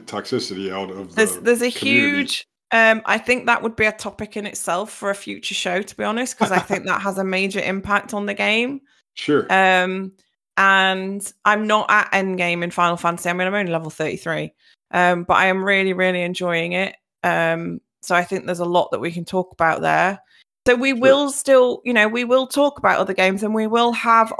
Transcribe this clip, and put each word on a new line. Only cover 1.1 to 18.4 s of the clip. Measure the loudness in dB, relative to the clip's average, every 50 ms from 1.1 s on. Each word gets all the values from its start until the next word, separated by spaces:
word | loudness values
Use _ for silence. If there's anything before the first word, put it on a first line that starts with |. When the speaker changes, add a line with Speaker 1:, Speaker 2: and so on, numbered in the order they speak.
| -2
Speaker 2:
There's, | 0 0 0 0
Speaker 1:
the | -2
Speaker 2:
there's | 0 0 2 2
a | 0 -2
Speaker 1:
community. | -4 -4 -2 0 2 2 2 2 0 -2
Speaker 2:
huge, | -2 -4 -6 -8 -8 -12 _ _ _ _
um, | 2 4 6 6 4 2 0
I | -2 -2 -2
think | 0 0 -2 0 2
that | 0 0 0 0
would | -4 -2 0
be | -2
a | -2 -2
topic | -4 -8 -12 -10 -10 -12 -10 -10
in | -10 -10
itself | -10 -10 -8 -6 -4 -4 -4 -4 -6
for | -10 -8 -6 -6
a | -6
future | -6 -8 -10 -12 -10 -10 -8 -8
show, | -6 -4 -4 -4 -4
to | -4 -6 -8
be | -6 -6
honest, | -4 -4 -4 -4 -6 -4 -4
'cause | -2 0
I | 0 0
think | 0 -2 -4 -6 -2
Speaker 1:
<laughs> | -2
Speaker 2:
that | -4 -2
has | -2 -4 -4 -4
a | -4
major | -2 -2 -2 -2 -2 -2 -4
impact | -4 -4 -4 -6 -4 -2 -2 -2 -2 -4 -6
on | -6 -6
the | -6 -4
game. | -2 -2 0 0 0 -2 -2 -6 -8 -14 _ _ _ _ _ _
Speaker 1:
Sure. | -8 -2 0 2 2 2 2
Speaker 2:
Um, | 2 4 6 6 4 4 2 0 -2 -4 -6 -10 -12 _ _ _ _ _ _ _ _ 2
and | 4 4 6 4 4 2 0 -2 -4 -6 -6 -8 -10 -12 -14 _ 0
I'm | 2 2 2 2
not | 2 0 0 2 2
at | 2 2 2 2
endgame | 0 0 0 -2 -2 -2 -2 -2 -2 -2 -4
in | -4
Final | -2 0 0 0 0 0
Fantasy. | -2 -2 -2 -2 -4 -4
I | -2
mean, | -2 -2 -2
I'm | -2
only | -2 -2 -2
level | -2 -4 -4 -6
thirty-three, | -6 -6 -6 -4 -4 -6 -6 -6 -6 -6 -6 -8 -12 _ _ _ _ _ _ _
um, | 0 2 2 2 2 0 0
but | 2 2
I | 4 4 4
am | 2 0 0
really, | 0 2 2 2 0 0
really | 0 0 0 0 0
enjoying | -2 -4 -4 -4 -4 -2 -2 -2 -2 -2 -2
it. | -2 -4 -4 -6 -12 _ _ _ _ -2
Um, | -2 0 0 0 0 -2 -2 -4 -8 -8 -10 -14 _ _ _
so | -6 -2 0
I | 0 0
think | 0 -4 -6